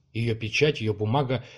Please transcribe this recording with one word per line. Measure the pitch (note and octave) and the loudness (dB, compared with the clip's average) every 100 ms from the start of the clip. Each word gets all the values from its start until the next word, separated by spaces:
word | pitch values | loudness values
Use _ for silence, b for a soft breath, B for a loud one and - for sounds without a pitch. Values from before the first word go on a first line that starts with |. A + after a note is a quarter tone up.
| _ | _
Ее | A2 A#2 | -4 -2
печать, | A2+ A2 - D3+ D3 | -2 -2 2 2 2
ее | A2 | -2
бумага. | G2+ G#2+ C3+ B2+ B2+ B | -2 0 0 0 -2 B